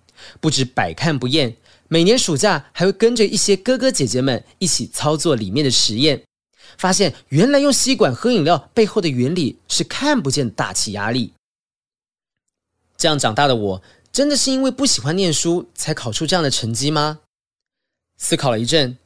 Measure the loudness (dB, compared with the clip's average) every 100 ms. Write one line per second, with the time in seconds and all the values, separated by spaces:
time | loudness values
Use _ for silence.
0 | _ _ -20 -4 -2 -2 -2 -2 -4 -2
1 | -2 -2 0 0 0 -6 _ _ _ 2
2 | 4 4 2 0 2 0 -4 -2 0 2
3 | 2 2 0 0 0 0 0 0 0 0
4 | -2 0 0 -2 -6 _ -2 -2 -4 -2
5 | -2 0 0 0 0 0 2 2 0 2
6 | 0 0 -6 _ _ _ -20 -4 0 2
7 | 0 -2 _ 2 4 4 4 2 0 2
8 | 2 2 0 2 2 0 0 0 2 0
9 | -2 0 0 0 -2 -6 -6 -4 -4 -2
10 | 0 0 0 -2 -4 -4 -4 -4 -6 -4
11 | -4 -4 -6 _ _ _ _ _ _ _
12 | _ _ _ _ _ _ _ _ _ -2
13 | -2 0 0 2 2 2 -2 -6 -12 _
14 | _ -2 0 0 0 0 -2 0 -2 0
15 | -2 0 0 0 0 -2 -6 -10 -8 -6
16 | -6 -4 0 0 0 -2 -4 -4 -2 0
17 | -2 -6 _ _ _ _ _ _ _ _
18 | _ _ -4 -2 0 -2 0 0 -2 -6